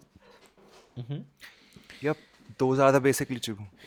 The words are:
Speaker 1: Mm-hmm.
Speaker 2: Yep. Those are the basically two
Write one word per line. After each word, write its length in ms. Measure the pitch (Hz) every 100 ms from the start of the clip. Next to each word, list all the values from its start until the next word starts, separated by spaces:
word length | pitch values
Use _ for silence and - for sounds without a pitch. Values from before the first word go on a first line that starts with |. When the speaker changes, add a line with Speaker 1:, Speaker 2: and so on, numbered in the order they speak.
| - _ - - - _ - - _ -
Speaker 1:
Mm-hmm. 220 | 120 143 - _ - - _ - - -
Speaker 2:
Yep. 180 | 143 - - _ - -
Those 200 | 131 135
are 140 | 135
the 80 | 135
basically 400 | 131 127 143 123
two 180 | - 104 101 -